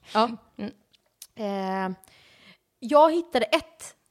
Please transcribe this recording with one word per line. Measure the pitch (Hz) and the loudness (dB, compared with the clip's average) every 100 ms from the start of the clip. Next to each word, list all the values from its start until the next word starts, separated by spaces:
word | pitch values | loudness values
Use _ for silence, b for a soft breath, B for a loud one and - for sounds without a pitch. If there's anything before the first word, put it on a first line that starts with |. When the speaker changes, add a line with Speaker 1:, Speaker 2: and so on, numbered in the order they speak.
| - | -6
Speaker 1:
Ja. | 214 226 226 _ - | -2 -2 -4 _ -14
Speaker 2:
Mm. | 202 - _ _ _ _ - - | -14 -14 _ _ _ _ -20 -12
Speaker 1:
Eh, | 208 196 190 190 190 185 - b b b b b _ _ | -8 -6 -6 -4 -6 -8 -16 b b b b b _ _
jag | 226 294 320 | 2 6 6
hittade | 339 339 247 226 | 4 -2 -2 0
ett, | 320 - - - - _ | -2 -4 -18 -20 -20 _